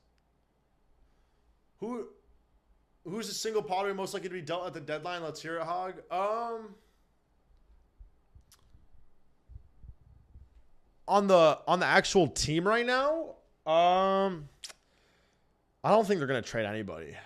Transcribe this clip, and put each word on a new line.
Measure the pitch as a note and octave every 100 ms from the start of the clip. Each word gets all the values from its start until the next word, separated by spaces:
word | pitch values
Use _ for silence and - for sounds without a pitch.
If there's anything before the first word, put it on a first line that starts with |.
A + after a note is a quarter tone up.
| _ _ _ _ _ _ _ _ _ _ _ _ _ _ _ _ _ -
Who, | G#3 B3 - - _ _ _ _ _ _ _ _
who's | - G3+ G3+
the |
single | F#3+ A3 G#3+
Potter | - F#3 G3+
most | F#3+ F#3+
likely | G3 F3+
to |
be | F3+
dealt | D#3 E3+ F3+
at |
the | D#3
deadline? | C#3+ D#3 F3 F3
Let's | E3 D3
hear | D#3 E3
it, |
Hog. | D#3+ F3 F#3 E3 -
Um, | E3+ G3+ A3 A#3 A#3 G#3+ G3 _ _ _ _ _ _ _ _ _ - _ - - _ _ - _ - - - - - - - - _ - - - - - - - - - - - - - - - _ -
on | G3 G3+
the, | F#3 D#3+ C#3+ -
on | F3
the |
actual | D3+ E3+ G3 G3 D3+
team | - B2+ D#3 F3+
right | A3+ A#3+
now, | B3+ C#4 D#4+ D#4+ - _ _ -
um, | D#3+ F3 F3+ F#3+ F#3+ G3 F3 D3 _ - - _ _ _ _ _ _ _ _ _ _
I | C#3+
don't | G#3 G#3
think | G3+
they're | C3+
gonna | C3+
trade | G#2+ A#2
anybody, | G#2 G#2+ G#2 E2 D#2 C#2+